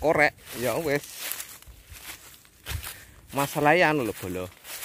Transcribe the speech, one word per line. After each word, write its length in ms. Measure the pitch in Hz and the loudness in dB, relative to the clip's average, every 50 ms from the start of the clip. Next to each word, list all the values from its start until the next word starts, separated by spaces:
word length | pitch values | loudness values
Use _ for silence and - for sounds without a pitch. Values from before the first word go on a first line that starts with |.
korek, 320 | - 147 165 160 147 - - - - - - 113 | 2 2 4 4 4 2 2 -2 -12 -12 -8 -4
ya 160 | 120 123 110 147 | -2 -2 0 0
wes. 320 | 165 151 139 143 - - - - - - - - - - - - - - - - - - - - - - - - - - - - - - _ _ - - - - - - - - - - - - - - - | 0 0 -2 -2 -2 -6 -12 -10 -10 -8 -8 -10 -12 -14 -16 -20 -20 -20 -20 -20 -20 -20 -20 -18 -16 -16 -16 -16 -18 -20 -20 -20 -20 -20 _ _ -10 -8 -8 -8 -8 -10 -14 -16 -18 -20 -20 -20 -18 -6 -2
Masalahnya 560 | 135 143 139 - 156 147 147 156 180 175 151 | -2 -2 0 0 4 6 6 8 8 6 6
anu 80 | 151 147 | 4 2
lho, 160 | 123 107 95 | 0 -2 -4
bolo. 320 | - - 92 90 90 90 87 - - - - - - | -4 -6 -6 -4 -4 -6 -8 -10 -14 -16 -14 -14 -12